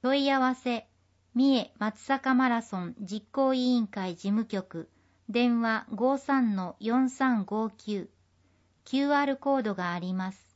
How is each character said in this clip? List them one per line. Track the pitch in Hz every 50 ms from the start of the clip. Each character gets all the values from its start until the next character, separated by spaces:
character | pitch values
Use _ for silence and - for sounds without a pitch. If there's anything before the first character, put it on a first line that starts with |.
| -
問 | 254 269 285 277
い | 277
合 | 277 269
わ | 254 254 254
せ、 | 247 - 254 240 226 220 _ _ _ _ _ _ _ _ _ _
三 | 233 262 277 269
重 | 240 202 - _ -
松 | 208 214 214 -
坂 | - - 269 277 277 269 262
マ | 247 262 254
ラ | 240 233
ソ | 226 - - 185
ン | 180 170 - -
実 | 208 175 202 214 - _ -
行 | 277 277 262 262
委 | 254
員 | 254 254 247 240 226
会 | 202 - 208 190 185 175
事 | 175 - 196
務 | 202 220 226
局、 | 226 - 196 185 - - 165 160 - _ _ _ _ _ _ _ -
電 | 202 233 247 247 240 233 233
話 | 226 220 214 - -
五 | - 196 233 254 277 269
三 | - - 277 269 247 226 208
の | 190 185 175 - _
四 | 202 220 233 254 262 254
三 | 247 - 269 262 247 220 190
五 | - 208 214 220 220
九。 | 202 _ - - 208 196 - - _ _ _ _ _ _ _ _ _ _ _ _ _ _ _
キ | - - 269 277
ュ | 285
ー | 294 285
ア | 285
ー |
ル | 277 277 277
コ | - 277 277
ー | 269 233
ド | 214 196
が | 196 180 175 175
あ | 180
り | 175 180 185
ま | 185 185 190 190
す。 | - _ _ _